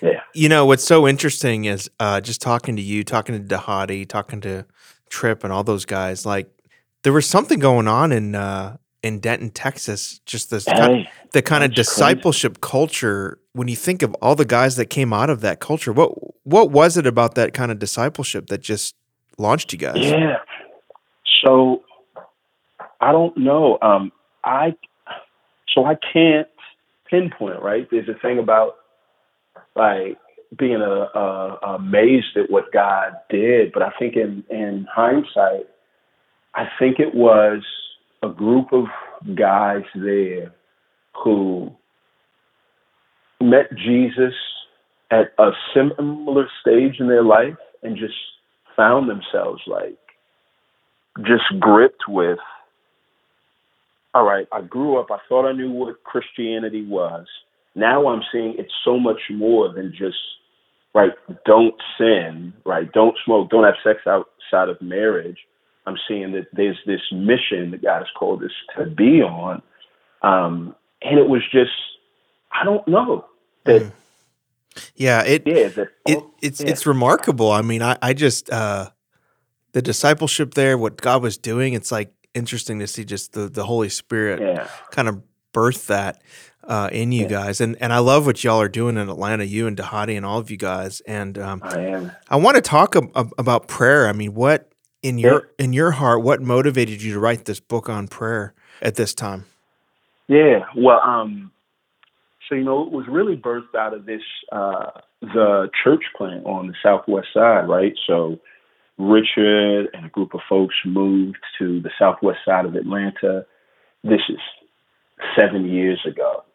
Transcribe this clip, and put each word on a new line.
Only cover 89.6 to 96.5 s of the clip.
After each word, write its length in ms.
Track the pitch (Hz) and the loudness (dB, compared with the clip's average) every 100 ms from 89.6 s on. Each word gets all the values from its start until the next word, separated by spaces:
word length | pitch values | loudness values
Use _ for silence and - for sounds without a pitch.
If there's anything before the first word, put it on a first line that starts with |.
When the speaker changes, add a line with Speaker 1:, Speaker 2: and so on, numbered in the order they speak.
| 113 | -4
Speaker 2:
and 100 | 98 | -6
Dhati 400 | 92 107 107 104 | -8 -8 -6 -6
and 80 | 98 | -6
all 120 | 110 | -8
of 100 | 107 | -8
you 60 | 101 | -8
guys. 440 | 98 92 95 - - | -6 -6 -8 -14 -12
And, 320 | 107 98 98 | -10 -10 -10
um, 220 | 98 95 | -12 -12
Speaker 1:
I 160 | - 90 | -10 -8
am. 320 | 92 92 90 - _ | -8 -8 -12 -18 _
Speaker 2:
I 80 | 139 | 2
wanna 240 | 208 277 | 4 4
talk 340 | - 151 196 175 | 4 2 4 2
ab-, 140 | 123 - | 0 -4
ab-, 160 | 117 - | -6 -4
about 280 | 123 120 - | 0 0 -2
prayer. 380 | - 123 147 113 | 0 4 4 2
I 40 | |
mean, 220 | 104 104 | 0 -8
what 340 | 107 131 151 - _ _ _ | -2 2 2 -2 _ _ _
in 160 | 131 123 | -8 2
Speaker 1:
Yeah. 100 | 120 | 4
Speaker 2:
your, 180 | 143 - - | 4 0 -6
in 140 | 131 | -2
your 180 | 127 165 | 0 0
heart, 300 | 135 131 117 | 0 2 2
what 180 | 117 143 | 2 0
motivated 640 | 123 | 2